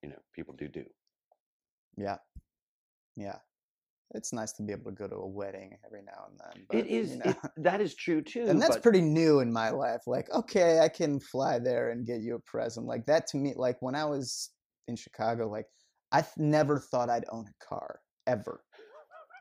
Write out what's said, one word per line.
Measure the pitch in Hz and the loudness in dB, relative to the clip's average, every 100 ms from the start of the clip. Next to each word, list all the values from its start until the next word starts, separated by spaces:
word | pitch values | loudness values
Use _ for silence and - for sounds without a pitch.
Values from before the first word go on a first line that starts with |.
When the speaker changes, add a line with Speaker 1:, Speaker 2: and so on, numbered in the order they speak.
Speaker 1:
you | 73 | -18
know, | 69 _ | -18 _
people | - 78 | -14 -14
do | 69 76 | -12 -12
do. | - - _ _ _ _ _ _ _ _ _ _ - | -12 -14 _ _ _ _ _ _ _ _ _ _ -10
Speaker 2:
Yeah. | 101 101 _ - _ _ _ _ _ _ _ - | -8 -8 _ -20 _ _ _ _ _ _ _ -12
Yeah. | 101 - _ _ _ _ _ _ _ | -12 -12 _ _ _ _ _ _ _
It's | 107 - | -12 -8
nice | 120 110 | -6 -6
to | - | -6
be | 104 | -6
able | 98 104 | -6 -8
to | 98 | -10
go | 101 | -8
to | 98 | -8
a | 98 | -8
wedding | 98 101 98 98 101 107 | -8 -8 -10 -16 -20 -20
every | 104 | -20
now | 98 98 101 | -18 -18 -18
and | 95 | -18
then, | 87 95 98 220 | -20 -18 -2 -2
Speaker 1:
It | |
Speaker 2:
but, | - | 0
Speaker 1:
is, | 226 196 | -2 -2
Speaker 2:
you | 127 | -2
know. | - | -2
Speaker 1:
it, | - 143 - | -2 -4 0
that | 160 196 | 2 2
is | 190 | -2
true | - - 160 | -4 -2 -2
too, | - 240 233 | -2 -4 2
Speaker 2:
And | 180 | 4
that's | 311 - | 4 4
Speaker 1:
but | |
Speaker 2:
pretty | 233 196 | 6 6
new | 160 156 160 143 | 6 6 6 6
in | 120 | 6
my | 113 113 | 2 0
life. | 135 123 117 - | 0 -2 -4 -2
Like, | 123 - | -4 -2
okay, | 190 - 202 170 165 | -2 0 4 6 8
I | 160 | 6
can | - 160 143 | 4 -2 -2
fly | - 127 135 127 | -4 -2 0 0
there | 120 120 120 | 0 0 0
and | 120 113 | -4 -4
get | 120 | -4
you | 113 | -4
a | 120 | -6
present. | - 117 117 117 120 | -6 -6 -6 -6 -6
Like, | 120 117 | -4 2
that | 160 - | 2 2
to | 147 | -4
me, | 139 - | -2 0
like, | 127 123 | -2 -2
when | 127 | -4
I | 139 | -2
was | 151 143 123 - - _ _ _ - | -2 -2 -4 -8 -10 _ _ _ -10
in | 117 | -10
Chicago, | - - 110 117 110 | -10 -4 -2 0 -2
like, | 107 110 _ _ _ - | -6 -10 _ _ _ 0
I | 139 | 0
th-, | 160 - | 0 0
never | 151 151 143 143 | 2 4 4 2
thought | - 127 120 | 0 -2 0
I'd | 120 - | 0 -2
own | 113 104 | -10 -12
a | - | -16
car, | - - - - _ _ - | -10 -10 -10 -14 _ _ -2
ever. | 120 - - _ - - - - - - - | -2 -2 -10 _ -20 -20 -20 -20 -20 -20 -8